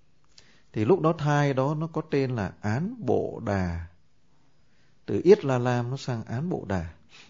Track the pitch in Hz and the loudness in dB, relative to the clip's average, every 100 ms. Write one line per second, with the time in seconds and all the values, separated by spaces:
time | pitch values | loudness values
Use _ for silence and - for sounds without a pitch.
0 | - - - - - - - 117 107 185 | -20 -20 -20 -20 -20 -20 -10 -2 2 2
1 | 160 165 147 147 143 127 135 156 160 160 | 2 0 2 2 2 2 0 -2 -4 -6
2 | - 143 131 120 90 - 104 123 196 254 | -2 0 0 -2 -4 -4 -2 -2 -4 -4
3 | 123 104 - - 113 98 87 85 82 - | 0 0 0 -4 -2 -2 -2 -4 -10 -18
4 | _ - - - - - - - - - | _ -20 -20 -20 -20 -20 -20 -20 -20 -14
5 | - 104 170 208 139 123 123 120 120 135 | -4 2 6 6 4 0 2 0 -2 -6
6 | - 113 - 117 175 - 95 95 85 - | -6 -6 -6 -6 -4 -4 -4 -4 -4 -12
7 | - - | -20 -20